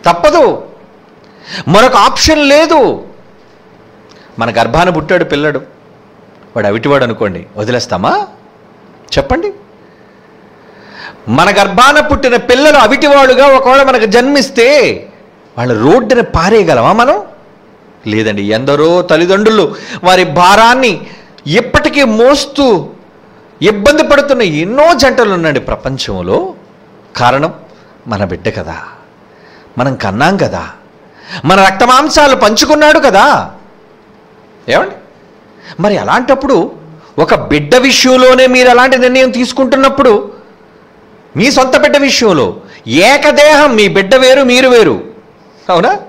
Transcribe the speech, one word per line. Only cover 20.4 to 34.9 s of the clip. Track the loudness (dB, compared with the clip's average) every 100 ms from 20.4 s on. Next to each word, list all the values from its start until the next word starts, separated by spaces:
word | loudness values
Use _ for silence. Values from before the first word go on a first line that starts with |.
| 2 4 4 2 0 -4 -12 -20 -20 -18 -4
ఇప్పటికీ | -4 0 -2 -2 -2
మోస్తూ | 0 2 2 2 -2 -2 0 0 -4 -18 -20 _ _ -20 _ -4
ఇబ్బంది | -2 0 0 0
పడుతున్న | 2 0 0 -2
ఎన్నో | -2 -4 -4 0 2
జంటలు | 2 0 0 -2
ఉన్నాయండి | -2 -2 -4
ప్రపంచంలో. | -6 -8 -8 -10 -8 -8 -4 -4 -4 -12 -20 _ _ -20 _ -2
కారణం | -2 0 -4 -8 -20 -20 -20 -20 -10
మన | -6
బిడ్డ | -6 -6 -8
కదా, | -8 -12 -14 -18 -20 _ _ _ _ -20 -20 -16 -6
మనం | -4
కన్నాం | -4 -6 -2 -2 -2
కదా, | -4 -6 -12 -20 _ _ -20 -20 -18 -8
మన | 0 2
రక్తమాంసాలు | 2 2 2 2 2 2 2 2
పంచుకున్నాడు | 0 0 0 2 2 2
కదా. | 2 2 2 0 -4 -16 -20 -20 _ _ _ _ _ _ _ _ -4
ఏమండి? | -2 -2